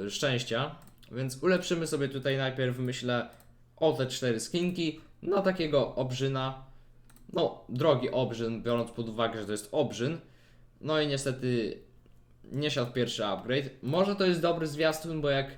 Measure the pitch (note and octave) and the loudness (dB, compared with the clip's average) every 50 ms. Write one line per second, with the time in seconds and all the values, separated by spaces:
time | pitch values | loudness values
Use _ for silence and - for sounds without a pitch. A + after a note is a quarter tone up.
0 | F#2+ G2+ - - - C3 B2+ A#2+ A#2+ - A2+ A#2 C3+ D3+ D3 - - - - - | -4 -4 -4 0 0 2 2 0 0 0 0 0 -2 -2 -6 -10 -18 -20 -20 -20
1 | - - - A#2+ C3 C3+ B2+ - - F3+ F#3 F3 F3+ - F3+ E3 E3 D3+ D#3 C#3+ | -18 -12 -6 -4 -4 -4 -4 0 4 4 4 4 4 2 0 0 0 0 0 0
2 | C#3 C3+ C#3 C3+ B2 C#3+ C3+ C3+ C3+ C3 B2+ C3 C3 B2+ B2 B2+ B2+ B2 B2 - | 0 0 -2 -2 0 0 0 2 0 0 0 0 0 0 0 0 -2 -2 -2 -2
3 | B2+ B2 B2 A#2+ A#2+ - - - - - - - - - - - D#3 D#3 D3 - | -2 0 0 0 0 -2 -8 -20 -20 -20 -20 -20 -20 -16 -4 2 4 4 4 4
4 | C3 B2+ - - - B2 A#2 A2+ - - - F3 F3 F3+ F3+ F3 E3 D#3 D3+ - | 0 -2 -2 -2 0 0 0 0 -2 -2 -2 0 0 0 0 0 -2 -2 -2 -4
5 | - - - - - E3+ G3 G3 F#3+ F#3+ F#3 F#3 E3 D3+ D3 C#3 B2 - - - | -12 -20 -18 -10 -4 0 0 2 2 2 2 2 0 2 4 4 2 2 0 -2
6 | C3 C3 B2+ B2+ C3+ C3+ C3+ C3 C3 C3 C3+ - - - - - - - - - | -2 -2 -2 0 0 0 0 0 -2 -4 -4 -8 -12 -18 -20 -20 -20 -20 -20 -20
7 | - - - - - - - - E3 - - - - - - B2+ D3 E3 C#3+ A#2 | -20 -20 -20 -20 -14 -6 0 0 0 0 0 -4 -12 -8 -2 2 4 4 4 4
8 | B2 A2+ - B2 B2+ A2+ A#2 A2 A#2 A2+ A#2 A2 G2+ A#2+ A#2+ A#2 A#2 A#2 - - | 2 0 0 0 0 0 -2 -2 -2 -2 -4 -2 0 0 0 0 0 -2 -4 -6
9 | A#2 A2+ A2 A2 A#2 A2+ G2+ A2 G#2 G2 G#2 G#2 - - - D3+ C#3+ G#2+ G2+ G#2 | -6 -6 -2 0 0 0 0 -2 -4 -4 -4 -6 -6 -2 0 2 2 2 0 -2
10 | A#2 C#3 E3 D#3+ - - - - - - - - - - - - - C#3 D#3 D#3 | -2 -2 -2 -4 -8 -16 -20 -20 -20 -20 -20 -20 -20 -20 -20 -10 -4 0 0 2
11 | D3+ D3 C#3 C3+ C#3 C3+ B2 - - B2+ B2 A#2+ A2 - - - - - - - | 2 2 0 -2 -2 -2 -4 -2 0 0 2 2 0 0 -4 -8 -14 -20 -20 -20
12 | - - - - - - - - - - - C3+ D3 D3+ C#3 C#3+ B2 B2 - B2+ | -20 -20 -20 -20 -20 -20 -20 -20 -16 -8 -4 -2 -2 0 0 0 -2 -2 0 0
13 | A#2+ - - - G#2+ G#2 F#2+ F#2 F#2+ A2 B2+ D3 C#3+ C3 - - - B2+ C#3+ F3 | 0 0 0 -2 -2 -2 -2 -2 -2 0 0 0 -2 -4 -8 -8 -4 -2 2 2
14 | G3 G3+ G3+ G3 F#3+ F#3 F3+ E3+ D#3+ E3+ E3+ E3 D#3+ D#3 C#3+ D3 D#3+ D#3+ D#3 D#3 | 2 2 2 2 4 4 4 4 2 2 2 2 -2 -4 -2 2 2 2 2 0
15 | - E3 E3 D#3 C#3+ C#3+ C#3 C#3 C3 C#3 - | -4 -6 -4 -2 0 2 2 2 0 -2 -6